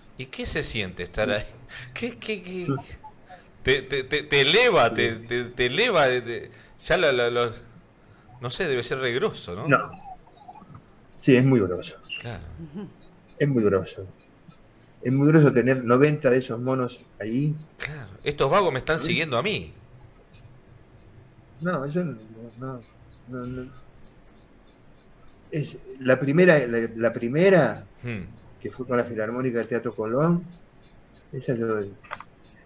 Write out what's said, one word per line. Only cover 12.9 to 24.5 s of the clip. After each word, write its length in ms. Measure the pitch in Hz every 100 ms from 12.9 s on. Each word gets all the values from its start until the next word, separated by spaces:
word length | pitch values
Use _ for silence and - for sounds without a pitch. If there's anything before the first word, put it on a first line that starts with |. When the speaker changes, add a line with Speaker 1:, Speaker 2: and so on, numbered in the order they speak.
| - - - - -
Speaker 2:
Es 100 | 143
muy 160 | 127
grosso. 380 | 104 95 90 - 95 - _ _ - - _ _ _ -
Es 100 | 123
muy 140 | 135 147
grosso 260 | 160 143
tener 300 | 120 123 131 117
noventa 440 | 127 147 151 135
de 80 | 127
esos 200 | 127 117
monos 400 | 127 131 123 - - -
ahí. 360 | 107 120 151 151 - -
Speaker 1:
Claro. 320 | - 151 104 -
Estos 260 | - 143 139
vagos 220 | 180 180
me 60 | 131
están 200 | 110 160
Speaker 2:
Sí. 80 | 147
Speaker 1:
siguiendo 300 | 127 160 120
a 60 |
mí. 280 | 180 156 80 - - - - - - - - - - - - - - - - - - -
Speaker 2:
No, 240 | 170 160 143
eso 180 | 165
no, 140 | 170 113 110 110 117 117
no, 220 | 131 127 113 - - - -
no, 180 | 127 123
no. 260 | 127 127 - - - - - - - -